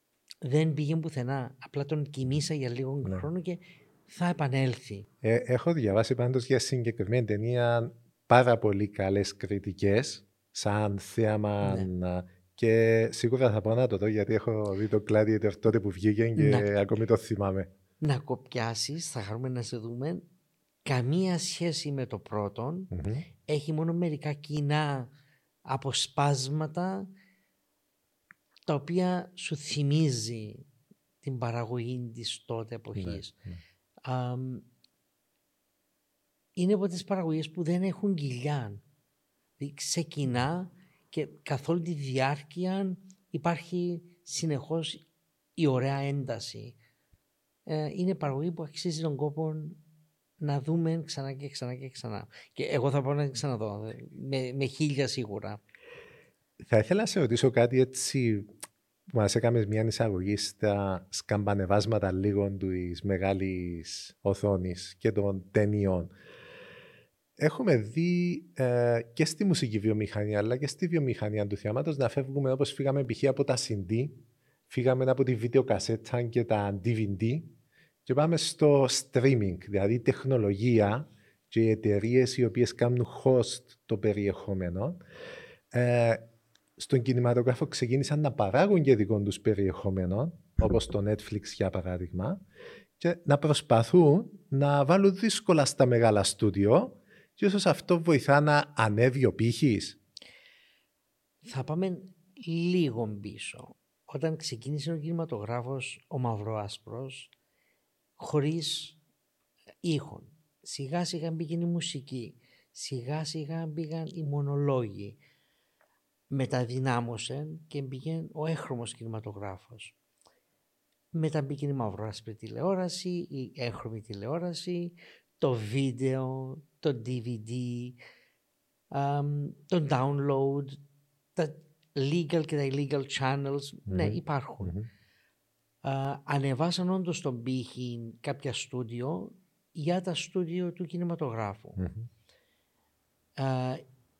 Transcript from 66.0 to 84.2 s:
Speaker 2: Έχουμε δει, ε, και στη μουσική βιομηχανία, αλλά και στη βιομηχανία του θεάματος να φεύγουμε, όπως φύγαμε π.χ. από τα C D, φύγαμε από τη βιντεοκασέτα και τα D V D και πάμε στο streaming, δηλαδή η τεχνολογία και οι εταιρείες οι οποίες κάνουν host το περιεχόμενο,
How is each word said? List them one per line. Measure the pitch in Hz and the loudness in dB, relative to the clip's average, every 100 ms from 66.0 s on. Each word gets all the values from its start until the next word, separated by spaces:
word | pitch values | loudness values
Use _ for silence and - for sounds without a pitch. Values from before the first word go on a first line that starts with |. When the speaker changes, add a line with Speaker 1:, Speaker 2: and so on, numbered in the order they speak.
| 87 - - - - - - - - - _ _ _ - | -2 -12 -20 -20 -20 -20 -20 -20 -20 -20 _ _ _ -2
Speaker 2:
Έχουμε | 147 - 226 127 | -2 0 2 2
δει, | 107 139 175 175 175 - - | 2 -2 0 2 0 -4 -8
ε, | - 127 123 120 117 117 | -2 0 2 2 2 -2
και | - 160 | -2 -2
στη | - | 0
μουσική | 202 170 123 107 | 2 2 2 0
βιομηχανία, | 110 107 104 104 104 104 | 2 2 0 -2 0 0
αλλά | 107 127 | 2 0
και | 143 | -4
στη | - 175 | -4 0
βιομηχανία | 170 131 113 104 107 101 | 0 0 -2 -2 -2 -2
του | 101 | -2
θεάματος | 104 117 151 139 | -2 -2 -2 0
να | 120 | 0
φεύγουμε, | - 135 139 131 | 0 -2 -2 0
όπως | 135 143 | 2 0
φύγαμε | - 135 139 | 0 0 0
π.χ. | 123 113 | 0 2
από | 139 131 | 2 2
τα | 135 123 | 2 0
C | - 104 90 | 0 -4 0
D, | 113 147 - - _ _ _ _ | 0 -2 -6 -20 _ _ _ _
φύγαμε | - 127 127 131 | 0 2 4 4
από | 131 | 4
τη | 127 117 | 4 2
βιντεοκασέτα | 117 131 127 101 - 113 - 123 | 4 4 4 2 0 -2 -2 -4
και | 120 120 | 0 0
τα | 117 107 101 98 | 2 2 2 0
D | 117 | 0
V | 110 107 95 | 0 0 0
D | 113 151 - _ _ _ _ _ | 0 -2 -6 _ _ _ _ _
και | - | -2
πάμε | 131 160 165 | 2 2 2
στο | - - 151 143 135 | 0 4 6 8 6
streaming, | - - 131 135 123 101 87 - | 2 0 4 4 4 2 -2 -2
δηλαδή | 98 101 | 0 2
η | 120 | 2
τεχνολογία | 135 - 131 127 101 98 123 113 101 117 151 - _ _ _ | 2 0 2 2 2 2 4 6 6 2 -6 -16 _ _ _
και | 113 | 2
οι | 113 | 4
εταιρείες | 110 113 101 113 123 123 131 | 4 4 2 4 4 4 4
οι | 117 | 0
οποίες | 120 117 - | 2 2 2
κάνουν | 120 123 117 - | 2 2 -2 0
host | 131 127 110 - - _ - | 4 4 4 -4 -14 _ -6
το | 107 | 0
περιεχόμενο, | 107 104 | 2 2